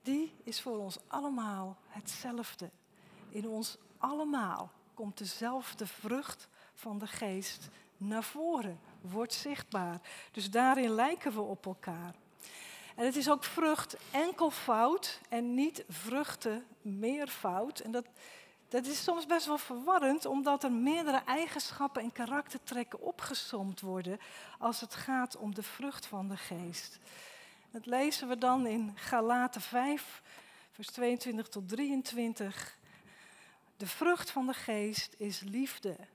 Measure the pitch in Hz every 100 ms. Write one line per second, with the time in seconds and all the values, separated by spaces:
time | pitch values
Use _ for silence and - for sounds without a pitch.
0 | - 285 320 - - 220 262 214 196 180
1 | - 285 285 254 220 196 190 190 - 214
2 | - - 254 240 226 - 175 - _ -
3 | - - - - 220 220 220 - - -
4 | 262 294 302 277 196 - 185 - - -
5 | 208 - 196 - 233 262 247 - 202 -
6 | 214 254 285 - - - - - 226 208
7 | 208 - 214 190 190 - - - - _
8 | 202 220 214 294 330 311 208 170 - -
9 | 185 196 233 - 285 285 - 202 175 175
10 | - - - - 196 226 262 269 240 220
11 | 262 359 294 214 202 196 190 185 - 165
12 | 175 170 - - - - - - - -
13 | 240 269 269 294 - - 320 311 - -
14 | - 269 330 359 320 - - 220 240 370
15 | - - - 233 240 247 302 - - 165
16 | 208 262 294 - 233 220 247 - 208 196
17 | 226 285 277 - 196 185 254 - 220 240
18 | 240 - - - - _ _ 247 254 294
19 | - 339 302 339 311 302 - 247 285 370
20 | 269 302 277 269 277 285 277 233 254 330
21 | 302 262 - 277 330 294 - - 277 269
22 | 226 - 233 285 285 262 - 247 240 -
23 | - - - 262 - 220 196 180 190 185
24 | 180 208 - - - - 233 233 226 -
25 | - 262 247 - 208 202 202 - 277 -
26 | - 202 196 196 - 170 175 165 - -
27 | - - - - - - - 233 240 247
28 | 294 - 254 247 254 262 240 220 214 202
29 | - 247 226 247 247 226 - 247 262 294
30 | - - - - - - - - 208 -
31 | 240 247 254 220 220 208 185 220 285 269
32 | - 240 233 226 196 - - - - -
33 | - - - - - - _ _ 190 -
34 | 330 349 - 285 254 254 - 214 208 208
35 | - - 208 185 196 220 269 - 190 165
36 | 196